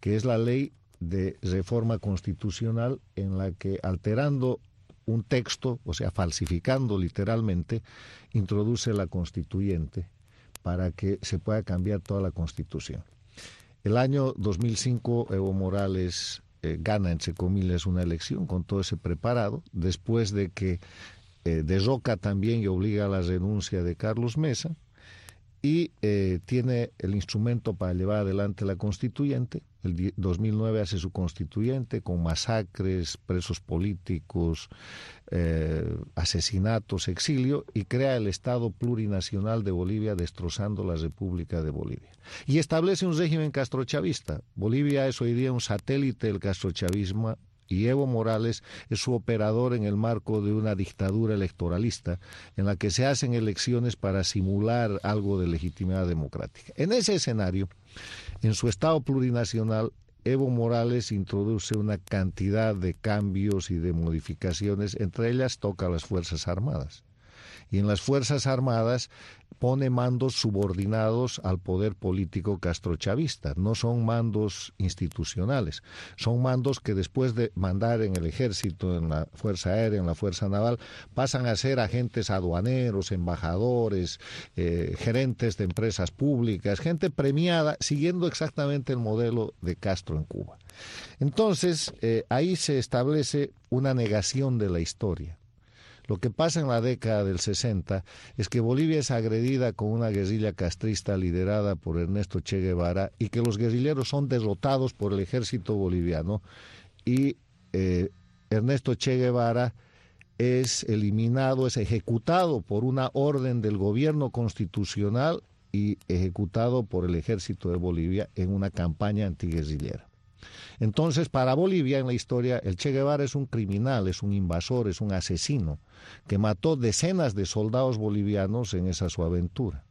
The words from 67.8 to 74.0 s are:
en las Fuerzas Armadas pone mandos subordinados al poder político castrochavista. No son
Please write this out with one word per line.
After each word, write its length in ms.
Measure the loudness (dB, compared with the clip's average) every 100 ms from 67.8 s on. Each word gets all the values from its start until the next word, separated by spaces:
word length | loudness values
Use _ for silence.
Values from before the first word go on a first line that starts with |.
en 80 | 2
las 120 | 2
Fuerzas 480 | 2 2 2 0 2
Armadas 600 | 2 2 2 2 0 -2 -14 -20 -20 -20 -2
pone 300 | 0 2 2
mandos 460 | 2 2 2 0 0
subordinados 1080 | 0 2 0 0 0 2 2 2 0 -2
al 160 | -2 -2
poder 360 | 0 0 0 0
político 640 | -2 0 0 -2 -2 -2
castrochavista. 960 | -2 -2 -2 -2 0 0 -2 -2 -4 0
No 180 | 0 2
son 300 | 0 2